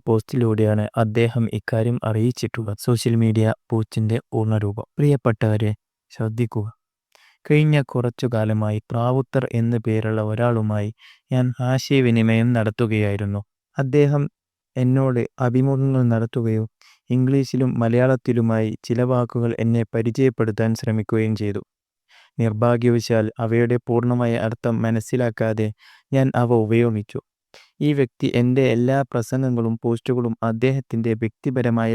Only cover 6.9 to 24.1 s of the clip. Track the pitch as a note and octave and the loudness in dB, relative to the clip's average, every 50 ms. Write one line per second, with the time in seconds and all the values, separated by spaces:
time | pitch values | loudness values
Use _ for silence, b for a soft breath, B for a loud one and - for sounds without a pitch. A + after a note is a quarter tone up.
6.9 | _ _ _ _ b b b b b b b - D3+ D3+ D3+ D3+ D3+ D3 C3+ - | _ _ _ _ b b b b b b b 2 2 4 4 4 2 2 0 0
7.9 | - B2 A#2+ A#2+ - - C3 A#2 A#2 A2 A2 G#2+ A2 G#2+ G#2+ G#2+ G#2+ G#2+ - - | -2 -2 -2 -2 -4 -2 -4 -2 0 0 0 0 0 0 0 -2 -2 -4 -6 -4
8.9 | B2 A#2 A#2 B2 B2+ C3+ B2+ _ - C3+ - - - A#2 A2+ A#2 A#2+ A2+ A2+ A2+ | -4 -2 0 0 0 0 0 _ -2 -2 -2 0 -2 0 0 0 0 0 0 0
9.9 | A2 A2 A2 A2 A2 A2 G#2+ G#2+ G#2+ A2+ A#2+ A#2+ A#2 A2+ A2 G#2+ G#2+ G#2 G#2 G#2+ | -2 0 0 -2 -2 -2 -2 -2 -2 0 0 2 2 2 0 0 -2 -2 -4 -4
10.9 | A2 B B B B B B B C3+ B2+ B2+ B2+ A#2+ - B2 B2 C3 C3 - - | -8 B B B B B B B 0 0 0 0 -2 -2 -2 -2 -2 -2 0 0
11.9 | C#3+ C3+ B2+ A#2+ A2+ A#2 A2 A2+ A2+ A2+ A#2 B2 A#2+ A2+ G#2+ A2 G#2+ - A#2+ G#2+ | 2 2 4 4 4 4 4 4 4 2 2 2 2 0 0 -2 -2 -2 -2 0
12.9 | A2 G#2+ G#2 G2+ G2+ G2 G#2 G2+ G2+ G2+ - _ _ _ _ _ - - C#3 C3 | 0 0 0 0 -2 -2 -4 -4 -4 -6 -8 _ _ _ _ _ -6 -6 -4 0
13.9 | C3 D3 C#3+ C#3+ D3 C#3+ C#3+ - _ _ _ _ _ _ _ _ - C3+ B2+ B2+ | 2 2 4 4 2 0 -2 -4 _ _ _ _ _ _ _ _ -4 -2 0 2
14.9 | C3 C3+ C3+ C3 B2 A#2+ A2+ - _ - B2+ B2 A#2+ B2+ C3 C#3 C#3 C3 C3+ C3+ | 2 2 2 0 0 0 -2 -4 _ -2 -2 0 2 2 2 2 0 0 0 0
15.9 | C3+ C3 B2 A#2 A#2 A2+ A2+ A#2 - B2 A2+ A2+ A2 A2 A2 A2+ _ _ b b | 0 2 2 2 2 0 0 -2 -4 -2 -2 0 0 -2 -2 -6 _ _ b b
16.9 | b b b - B2 B2+ B2+ C3 C3+ C#3 C3 - - B2+ C3 B2 - A#2 A#2 A2+ | b b b -2 0 0 2 2 2 0 0 0 -2 -2 0 0 0 0 0 2
17.9 | A#2 B2 B2+ C3 C3 B2 - - A#2 A#2+ A2+ A2+ A2 A2 A2 G#2+ A2 - - - | 2 2 2 2 2 0 0 -2 0 2 2 2 2 0 0 -2 -4 -6 -6 -4
18.9 | A#2+ A#2+ B2 B2+ B2+ B2 A#2+ A2+ - A#2+ A#2 A#2 A2+ - A2+ A#2 A#2 A#2 A2+ - | -2 0 0 0 2 0 0 -2 -2 -2 -2 -2 -2 0 0 0 2 0 0 -2
19.9 | - A2+ A2+ A#2+ A2 C3+ C3+ C3 A2+ - A2+ A2 G#2 - A2+ A2+ A2+ - - A2+ | -2 -2 -2 -2 0 2 0 0 2 0 -2 -2 0 0 0 0 -2 -2 -2 -4
20.9 | A2 A2 G#2 - A#2 A2 A2 A2 A2 G2+ G#2+ G2+ G2+ G2 - _ _ _ _ _ | -2 -2 -2 -2 -2 -2 0 -2 -2 -4 -4 -6 -6 -8 -10 _ _ _ _ _
21.9 | _ _ _ b b b b b b - A#2 A2+ G#2 G#2+ A#2+ A#2+ A#2+ A#2 A#2+ A#2+ | _ _ _ b b b b b b -2 -2 -2 0 0 2 2 2 2 4 2
22.9 | A#2+ A#2 - - A#2 A2 G#2+ A2 - - A#2 A2 A2+ A#2 A#2+ A#2 B2 A#2+ - - | 2 2 2 0 0 0 0 0 -2 -4 -4 0 2 2 2 2 0 -2 -2 0
23.9 | A#2 A#2 A#2+ B2 | 0 0 2 0